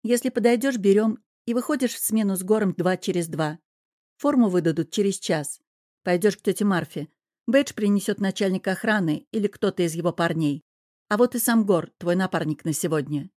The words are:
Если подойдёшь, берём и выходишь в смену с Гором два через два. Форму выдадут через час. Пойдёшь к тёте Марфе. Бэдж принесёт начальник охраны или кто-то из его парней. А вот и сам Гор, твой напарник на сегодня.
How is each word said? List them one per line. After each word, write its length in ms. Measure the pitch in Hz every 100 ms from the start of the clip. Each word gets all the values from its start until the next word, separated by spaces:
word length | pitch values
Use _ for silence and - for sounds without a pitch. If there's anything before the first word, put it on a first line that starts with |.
Если 280 | 220 240 254
подойдёшь, 480 | 247 226 240 269 247
берём 440 | 196 196 220 - _ _ -
и 80 |
выходишь 400 | 233 247 294 254
в 60 | -
смену 340 | - 220 202
с 80 | 190
Гором 320 | 190 214 196 -
два 200 | 175 185
через 320 | - 175 165
два. 320 | 156 151 160 _ _ _ _ _ _
Форму 320 | 285 262 220
выдадут 420 | 180 165 160 156
через 300 | - 202 190
час. 400 | - 160 143 - _ _ _ _
Пойдёшь 360 | - 180 208 -
к 40 |
тёте 220 | 208 180
Марфе. 420 | 208 180 151 156 143 _ _ _ -
Бэдж 260 | 269 277
принесёт 460 | - 202 202 196 202
начальник 480 | 196 - 196 185 -
охраны 600 | 185 233 214 165 151 _
или 160 | 220 202
кто-то 380 | - 202 190
из 100 | 170
его 180 | 165 170
парней. 520 | - 170 160 151 143 _ _ _ _ _
А 100 | 208
вот 180 | 247 247
и 20 |
сам 260 | - 226
Гор, 280 | 202 170 - _
твой 180 | 175 180
напарник 480 | 185 165 151 151
на 80 | 165
сегодня. 580 | 147 170 156 143 147 165